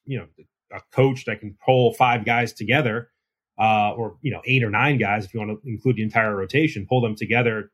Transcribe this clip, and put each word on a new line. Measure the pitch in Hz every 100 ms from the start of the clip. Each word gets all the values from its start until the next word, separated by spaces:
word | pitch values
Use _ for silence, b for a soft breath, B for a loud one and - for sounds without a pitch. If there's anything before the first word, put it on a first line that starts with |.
| -
you | 123
know, | 82 _ _ _ _
a | 95 -
coach | - 135 120 -
that | 107
can | 104 92 -
pull | 127 120
five | - 127 120 110
guys | 120 117
together, | - 107 143 123 110 - _ _ _ _ -
uh, | 110 107 101
or, | 120 110 -
you | 143
know, | 85 123
eight | 131
or | 110
nine | 107 139 135
guys, | 101 107 98
if |
you | 113
want | 104 107
to | 131
include | 104 131 107
the |
entire | 107 117 110 98
rotation, | 92 139 156 104 92
pull | 127
them | 117 104
together | 113 120 117 110 104